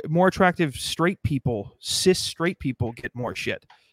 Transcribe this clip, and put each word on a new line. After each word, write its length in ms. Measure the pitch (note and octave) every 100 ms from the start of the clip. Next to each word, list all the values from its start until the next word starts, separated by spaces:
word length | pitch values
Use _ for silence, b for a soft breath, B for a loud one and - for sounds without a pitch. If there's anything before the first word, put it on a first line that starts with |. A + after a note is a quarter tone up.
| -
more 180 | E3 F#3
attractive 480 | - F#3 F3 D#3
straight 480 | - - - E3+ G3
people, 540 | - C#3 B2+ A2 G2+ -
cis 400 | - - F#3 F#3
straight 400 | - - E3 -
people 320 | C#3 B2 A2+
get 240 | A#2 -
more 220 | A#2+ A2+ -
shit." 280 | - - - b b